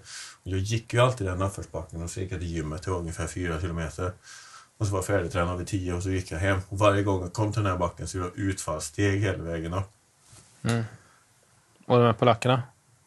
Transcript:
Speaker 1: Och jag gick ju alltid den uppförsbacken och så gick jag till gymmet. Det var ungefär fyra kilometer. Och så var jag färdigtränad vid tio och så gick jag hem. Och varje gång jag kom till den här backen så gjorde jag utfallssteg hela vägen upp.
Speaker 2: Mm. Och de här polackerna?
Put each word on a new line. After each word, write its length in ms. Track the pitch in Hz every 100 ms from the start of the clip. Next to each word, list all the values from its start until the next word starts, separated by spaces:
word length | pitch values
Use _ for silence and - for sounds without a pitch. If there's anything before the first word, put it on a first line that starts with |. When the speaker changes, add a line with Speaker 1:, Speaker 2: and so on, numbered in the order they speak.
| - - - -
Speaker 1:
Och 80 | -
jag 80 | 95
gick 360 | 101 113 -
ju 60 | 117
alltid 260 | 127 120 95
den 160 | 87
uppförsbacken 600 | 98 98 90 82 82 82
och 80 | 85
så 100 | -
gick 120 | 92
jag 80 | 90
till 80 | 87
gymmet. 340 | 82 76 76
Det 80 | -
var 80 | 92
ungefär 280 | 85 82 80
fyra 340 | - 90 80
kilometer. 520 | 87 82 78 - 90 - - - - - - -
Och 80 | 107
så 60 |
var 60 | 98
jag 80 | 92
färdigtränad 520 | 101 85 90 87 90
vid 80 | 87
tio 260 | 101 90
och 100 | 87
så 80 | 92
gick 200 | 95 92
jag 80 | 82
hem. 220 | 98 95 92
Och 100 | 98
varje 240 | 104 101
gång 200 | 104 95
jag 100 | 87
kom 200 | - 107
till 100 | 110
den 100 | 101
här 60 | 90
backen 300 | - - 85
så 80 | 95
gjorde 100 | 92
jag 100 | -
utfallssteg 840 | 98 95 - 78 - - 101 98
hela 240 | 101 87
vägen 300 | 82 82 82
upp. 160 | 92 98 _ _ _ _ - - _
Speaker 2:
Mm. 220 | - 117 110 - - _ _ _ _ _ _ _ -
Och 100 | 123
de 60 |
här 80 | 120
polackerna? 500 | 113 123 113 123 127 123 _ _ _